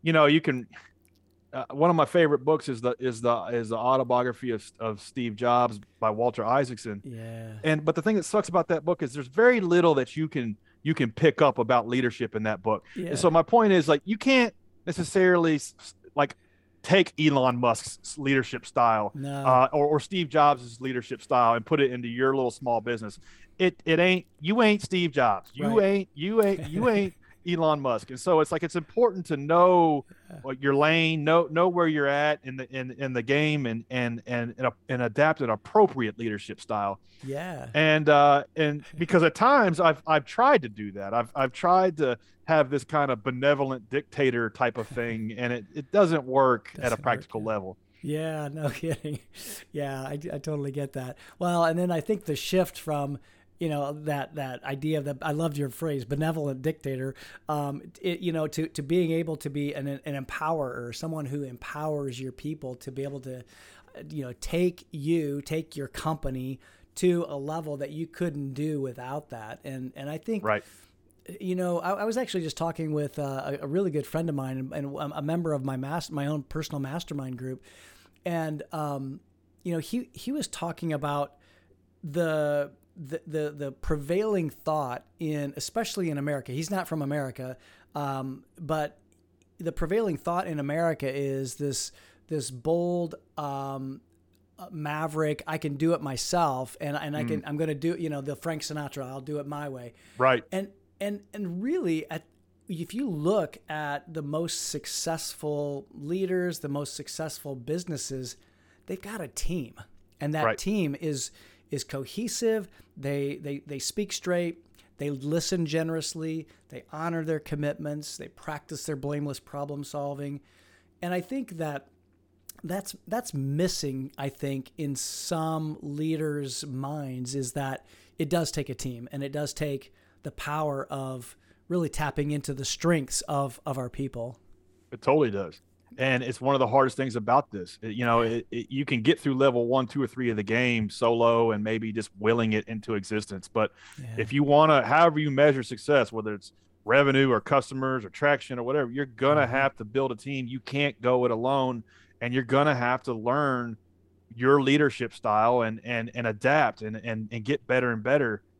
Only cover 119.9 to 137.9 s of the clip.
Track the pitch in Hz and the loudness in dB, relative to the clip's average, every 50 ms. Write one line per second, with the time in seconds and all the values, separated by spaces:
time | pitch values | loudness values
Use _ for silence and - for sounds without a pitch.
119.9 | - 147 143 143 143 139 143 143 143 139 _ _ _ _ _ _ _ _ _ _ | -8 -8 -6 -6 -6 -8 -8 -8 -10 -10 _ _ _ _ _ _ _ _ _ _
120.9 | _ _ - 175 180 180 180 - 262 277 240 - 185 165 165 151 143 139 - _ | _ _ -6 -4 -4 -4 -4 -4 -6 -8 -8 -8 -8 -8 -6 -6 -6 -8 -12 _
121.9 | _ _ _ _ _ _ _ _ _ _ _ - - - - 151 175 202 190 - | _ _ _ _ _ _ _ _ _ _ _ -20 -20 -14 -10 -6 -6 -6 -6 -10
122.9 | - - _ - - 247 240 - - 139 135 139 143 151 180 180 - - - 143 | -16 -16 _ -6 -6 -6 -6 -6 -6 -4 -4 -2 0 0 0 0 0 -2 -4 -6
123.9 | 131 131 131 139 _ - 139 139 139 - - 139 139 135 131 - _ - 156 143 | -6 -6 -8 -10 _ -8 -8 -8 -6 -6 -6 -6 -6 -6 -8 -12 _ -8 -6 -6
124.9 | 139 - - - - - - - 175 160 160 160 160 156 156 156 151 - - 147 | -4 -6 -6 -8 -8 -8 -6 -4 -4 -2 -2 -2 -2 -4 -4 -6 -8 -8 -10 -10
125.9 | 143 147 156 160 160 151 156 156 147 147 143 135 123 - - 151 127 131 135 139 | -6 -4 -4 -4 -2 -2 -2 -4 -4 -4 -6 -8 -8 -10 -10 -8 -8 -8 -6 -6
126.9 | 151 151 143 135 127 127 127 123 135 139 131 123 - 147 139 135 135 - _ _ | -6 -8 -8 -8 -8 -8 -8 -6 -6 -6 -6 -4 -6 -6 -6 -6 -6 -8 _ _
127.9 | - _ _ _ _ _ 165 139 175 170 160 - - 156 139 - 127 - - 135 | -20 _ _ _ _ _ -4 -2 0 0 0 -2 -4 -6 -6 -6 -8 -8 -8 -10
128.9 | 123 117 120 - - 139 139 143 139 147 147 139 - - 156 147 139 135 - - | -8 -10 -14 -12 -10 -8 -8 -6 -6 -6 -6 -6 -6 -6 -6 -4 -4 -8 -8 -14
129.9 | _ _ _ _ _ _ _ 131 - - - 147 147 156 156 151 139 135 135 _ | _ _ _ _ _ _ _ -14 -12 -10 -8 -6 -4 -2 -2 -2 -2 -4 -6 _
130.9 | 139 139 135 131 131 127 120 - - _ _ _ _ _ _ _ 170 180 165 147 | -8 -8 -6 -8 -8 -10 -12 -16 -20 _ _ _ _ _ _ _ -2 -2 -2 -2
131.9 | - - 156 143 - - 143 147 147 147 - - 139 131 131 - - - - 165 | -2 -2 -4 -2 -2 -2 -2 -2 -2 -4 -4 -6 -8 -6 -6 -6 -6 0 2 2
132.9 | 175 156 135 - - - - - 147 139 139 131 120 - _ - 127 135 127 123 | 2 2 0 -2 -4 -6 -4 -2 -2 -2 -2 -2 -6 -10 _ -8 -6 -6 -6 -8
133.9 | - - 139 131 - 120 117 123 123 _ _ _ - _ _ _ _ _ _ _ | -6 -8 -8 -8 -6 -8 -10 -10 -10 _ _ _ -20 _ _ _ _ _ _ _
134.9 | - 107 - 139 135 156 147 117 101 98 98 80 - - _ _ _ _ _ _ | -16 -2 2 4 4 6 4 2 2 -2 -4 -6 -8 -16 _ _ _ _ _ _
135.9 | - - 131 135 131 123 127 123 123 - 123 135 139 131 131 107 120 135 135 131 | -4 0 2 2 2 2 0 -4 -6 -2 2 2 4 4 4 4 6 6 6 6
136.9 | - - 135 131 110 117 104 117 123 139 147 _ - 101 87 90 - _ - 110 | 2 -2 -4 -2 -2 -4 2 4 4 4 4 _ -10 -10 -10 -12 -14 _ -12 -10